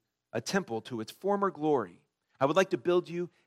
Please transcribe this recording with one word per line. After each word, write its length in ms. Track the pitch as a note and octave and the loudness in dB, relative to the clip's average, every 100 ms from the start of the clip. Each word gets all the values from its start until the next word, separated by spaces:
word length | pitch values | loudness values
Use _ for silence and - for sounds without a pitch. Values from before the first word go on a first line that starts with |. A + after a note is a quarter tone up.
| _ _ _ | _ _ _
a 100 | A2+ | -6
temple 400 | - G3 F#3+ A2+ | -2 -2 -2 -4
to 200 | - A#2 | -6 -8
its 100 | A2+ | -8
former 400 | - F#3+ G3+ G3 | -6 -2 0 0
glory. 500 | D3 D#3 C#3 F#2+ E2 _ _ _ - | 0 2 2 0 -8 _ _ _ 0
I 60 | C#3 | 2
would 100 | D#3+ | 4
like 160 | F#3+ | 2
to 80 | D3 | 0
build 300 | E3 F3+ E3+ | 0 0 0
you 200 | F3 F3 _ | -4 -8 _